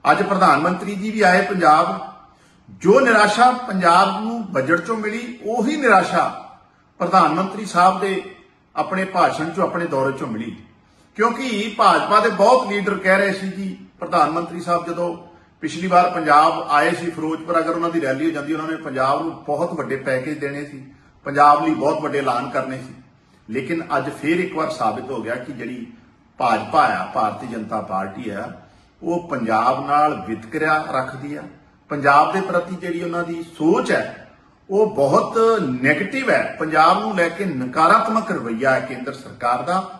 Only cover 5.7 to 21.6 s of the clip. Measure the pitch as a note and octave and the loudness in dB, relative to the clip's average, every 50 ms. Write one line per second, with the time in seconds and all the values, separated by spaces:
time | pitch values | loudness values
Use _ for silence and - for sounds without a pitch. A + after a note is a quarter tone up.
5.7 | D#4 D4+ C4+ A#3 G3+ F#3+ E3+ - F3 E3 C#3 - - - - - - _ _ _ | -2 0 2 4 4 4 4 2 0 0 -2 -2 -4 -10 -16 -18 -20 _ _ _
6.7 | _ _ _ _ _ _ F3+ F3 - F#3 E3+ D3+ D#3 F3 F#3+ F#3+ F#3+ G3+ A3 F#3 | _ _ _ _ _ _ -4 2 4 4 4 4 2 0 -2 -4 -6 -8 -10 -2
7.7 | - F3 F3+ F#3+ F#3+ F#3 G3+ G3 F#3+ F#3 - - - - _ _ _ _ _ _ | 2 4 4 4 4 2 -2 -4 -4 -4 -6 -10 -18 -20 _ _ _ _ _ _
8.7 | _ D#3 D3+ D3+ F#3 F#3+ F#3+ F#3+ F#3 F3+ D#3+ C3+ B2 B2+ D#3 E3+ E3 F3+ F3 D3 | _ -6 -4 -4 -2 -4 -4 -2 0 2 2 2 0 -2 -6 -6 -2 -2 -2 -2
9.7 | - F3 E3+ E3 C#3+ C3+ C3+ C3+ C3 C3+ D#3 B2+ A2 G#2+ A#2 A2 - - - _ | -2 -4 -4 -2 -2 -2 -2 -2 -2 -4 -8 -8 -6 -8 -8 -10 -12 -14 -18 _
10.7 | _ _ _ _ _ _ _ _ _ - G#3+ A#3+ A#3 B3+ C4 B3+ A3 G3+ G#3+ A3 | _ _ _ _ _ _ _ _ _ 0 0 0 0 -2 -4 -4 -4 -4 -4 -6
11.7 | - - A3 F#3+ E3+ D#3 - - G3+ A3+ A#3 A#3 G3 F3 G3 A3+ C4 B3 - G3+ | 0 4 4 6 6 4 2 4 4 4 4 2 2 4 6 6 6 6 4 0
12.7 | G3+ G3+ F#3+ G3+ G3 - - F#3 F#3+ G3 G3+ G3 F#3+ F#3+ F#3+ F#3+ F3+ G3 G3 F#3+ | -4 -2 -2 -2 -2 0 2 2 4 4 2 0 -2 -4 -6 -8 -8 -6 -8 -8
13.7 | F3+ - - - _ _ F3 - F3+ E3+ D3+ D3+ D#3+ E3+ E3+ - E3+ E3+ E3+ F3 | -10 -12 -16 -20 _ _ -8 -2 2 2 2 2 0 -4 -6 -6 -8 -10 -2 -2
14.7 | F3 E3+ E3+ E3+ E3+ E3+ F3 F3 E3+ E3+ - - - - _ _ _ _ - D3+ | -2 -2 -2 -6 -6 -4 -4 -4 -6 -8 -14 -20 -20 -20 _ _ _ _ -10 -8
15.7 | - E3+ F3+ F#3 F3+ F3+ F3 F3+ F3+ F3 D#3 D3+ D3 D3+ D#3 E3 D#3+ D#3+ E3 - | -6 -4 -2 4 4 4 4 4 0 -2 2 4 6 6 6 6 2 0 -2 2
16.7 | D3 D3 D3+ E3+ E3+ - F3 E3+ D#3+ D#3+ D#3 D#3 D#3+ D#3 D#3+ E3 E3+ E3 - E3+ | 2 2 4 2 0 0 -4 -6 -6 -4 -4 -4 -4 -6 -4 -2 0 0 0 0
17.7 | E3+ E3+ E3 E3+ E3 E3 C#3+ C3 C3 C3+ D3+ E3 D3 D3 C#3+ D3 D#3+ D#3+ D#3+ D#3+ | -2 -2 -2 -2 -2 -2 -2 -2 -2 0 -2 -2 -2 -4 -4 -4 -4 -4 -4 -6
18.7 | D#3+ D#3 D#3+ D3+ C3 C3 C3 C3+ C#3+ D#3+ E3 E3 C#3+ - - D3 D3 D3+ E3+ F3 | -8 -8 -8 -8 -4 -2 0 0 0 0 -2 -6 -8 -10 -6 -6 -4 -2 -2 -4
19.7 | F#3 D3+ C3 A2+ C3+ C3+ C3 C#3+ C3 B2+ B2+ D3+ D3+ C#3 C#3+ C#3 C#3 C#3+ D3 - | -4 -6 -6 -6 -6 -6 -4 -4 -4 -2 -4 -6 -8 -6 -6 -8 -8 -8 -12 -12
20.7 | - C3+ B2+ - - _ _ _ _ _ _ C#3+ C#3 C#3+ D3 D3 D3 D3+ | -14 -18 -18 -20 -20 _ _ _ _ _ _ -4 2 6 6 8 6 6